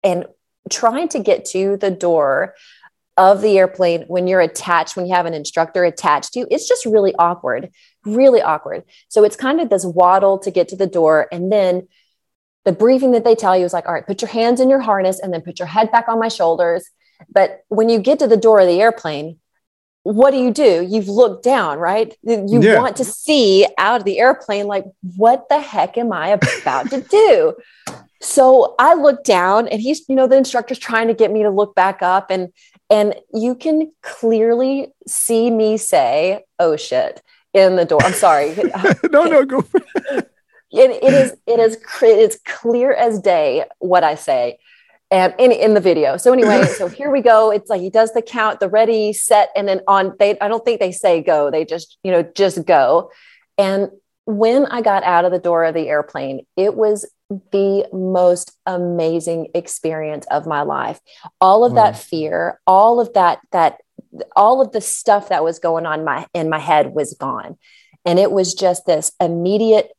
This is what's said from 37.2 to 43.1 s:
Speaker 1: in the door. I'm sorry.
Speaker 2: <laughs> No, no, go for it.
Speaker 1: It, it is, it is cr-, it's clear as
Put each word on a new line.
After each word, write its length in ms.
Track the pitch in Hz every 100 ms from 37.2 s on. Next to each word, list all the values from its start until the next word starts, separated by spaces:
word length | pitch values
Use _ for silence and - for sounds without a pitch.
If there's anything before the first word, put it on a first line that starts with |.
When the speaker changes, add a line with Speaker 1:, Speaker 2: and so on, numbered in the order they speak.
| _ _ _
Speaker 1:
in 220 | 196 190 185
the 100 | 170
door. 180 | 151
I'm 100 | 180
sorry. 420 | 180 185 151 151 165 - 190
Speaker 2:
<laughs> 280 | 370 - 330
No, 140 | 294 330
no, 200 | 311 269
go 160 | 254
for 200 | - 370
it. 500 | - 381 - 554 - _ _ _ _
Speaker 1:
It, 180 | - 262 -
it 100 | 262
is, 220 | 269 262 - -
it 140 | 233
is 180 | 226 226
cr-, 240 | - - 233
it's 340 | 214 220 -
clear 480 | - - 233 240 254
as 280 | - 233